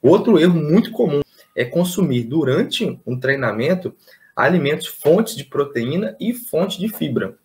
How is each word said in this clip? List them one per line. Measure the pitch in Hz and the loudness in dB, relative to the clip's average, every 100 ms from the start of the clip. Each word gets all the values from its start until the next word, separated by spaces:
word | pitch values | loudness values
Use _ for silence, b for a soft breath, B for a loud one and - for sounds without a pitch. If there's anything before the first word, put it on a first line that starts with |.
Outro | 123 190 220 190 | 6 4 6 4
erro | 170 170 | 6 2
muito | 147 175 220 | 2 2 2
comum | - 220 143 143 b b | 0 0 0 -4 b b
é | - | -6
consumir | 127 170 180 196 175 123 | -4 0 -2 0 0 0
durante | 113 151 139 143 262 - 190 - - | -2 -2 0 0 0 -4 -6 -6 -8
um | 127 | -6
treinamento | 127 139 123 104 135 180 - - b b b | -2 -2 -2 -2 -2 -2 -4 -14 b b b
alimentos | - 131 180 139 156 - | 0 2 2 0 -2 -6
fontes | - 143 175 226 | -4 2 4 2
de | - | -4
proteína | 139 143 139 120 117 165 214 - | -8 -4 -2 -2 -2 -2 -4 -6
e | 208 | -6
fonte | 240 - 156 190 - | -6 -4 -2 -2 -2
de | 208 | -6
fibra. | - 156 120 98 - | -4 -4 -2 -4 -10